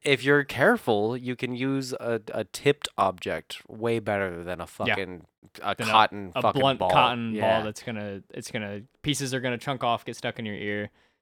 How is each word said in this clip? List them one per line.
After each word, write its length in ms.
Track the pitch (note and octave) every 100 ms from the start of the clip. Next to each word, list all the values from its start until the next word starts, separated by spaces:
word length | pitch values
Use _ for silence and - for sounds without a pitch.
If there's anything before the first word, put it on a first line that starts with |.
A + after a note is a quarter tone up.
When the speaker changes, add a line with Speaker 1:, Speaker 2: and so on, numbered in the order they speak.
Speaker 1:
if 180 | D3 C3
you're 220 | C3+ C#3+
careful, 720 | C#3 A#2+ E3+ A#3+ - G#2 G#2+ B2
you 180 | B2
can 220 | B2 B2 B2
use 360 | C3+ C3+ C3
a, 260 | B2+ A#2 A2+ G#2+
a 120 | A2
tipped 440 | G#2+ - C#3+ C#3+ - -
object 640 | G2 F#2 G2 D#2+ - - -
way 300 | A2 A#2 A#2
better 460 | G#2+ G2+ F#2+ E2+
than 160 | F2 E2+
a 20 |
Speaker 2:
Yeah. 40 | D#2+ - G2+
Speaker 1:
fucking, 320 | G2 F#2 F2 E2 _ - -
a 120 | G2+ F#2+
Speaker 2:
Than 120 | A2
a, 20 |
Speaker 1:
cotton 420 | G#2+ G#2 G2+ F#2+ -
Speaker 2:
a 60 |
Speaker 1:
fucking 180 | A2 C3+
Speaker 2:
blunt 180 | C3+ B2
Speaker 1:
ball. 120 | F#2
Speaker 2:
cotton 420 | A2 B2 A#2+ A2+
Speaker 1:
Yeah. 220 | G#2+ A2 A2
Speaker 2:
ball 80 |
that's 180 | G#2+ -
gonna, 400 | - G#2+ G#2 G2 -
it's 200 | - -
gonna, 300 | A2+ G#2 G2+ A2+ _
pieces 320 | D3+ C3+ C3+
are 60 | C3
gonna 180 | B2+ A#2+
chunk 240 | - B2+
off, 220 | A#2+ A2+
get 100 | -
stuck 240 | A2+ A#2+ -
in 80 | A2
your 80 |
ear, 360 | G#2 G#2 G#2 G#2 _ _ _